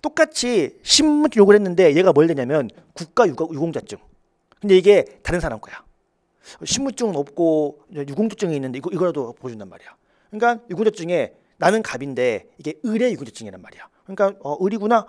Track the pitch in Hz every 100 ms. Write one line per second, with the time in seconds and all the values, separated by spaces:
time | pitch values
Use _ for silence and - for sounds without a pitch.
0 | 294 302 311 - 240 226 143 - - -
1 | 311 294 302 220 196 208 196 175 175 147
2 | 185 143 165 143 123 151 117 - _ -
3 | 170 - 214 127 165 156 165 139 - 101
4 | _ _ _ _ _ _ 208 185 185 202
5 | - - - 170 156 110 - - _ _
6 | _ _ _ _ - - - - 277 220
7 | 233 156 143 - 165 156 147 - _ 147
8 | 143 139 220 208 185 147 131 131 160 185
9 | 185 156 117 - 127 110 95 87 - _
10 | _ _ _ 214 233 233 _ 165 220 214
11 | 170 175 120 _ _ _ 160 220 208 -
12 | 139 127 127 104 - _ 151 156 233 214
13 | 247 180 127 - 110 92 87 - - _
14 | - 190 196 196 139 147 190 214 208 233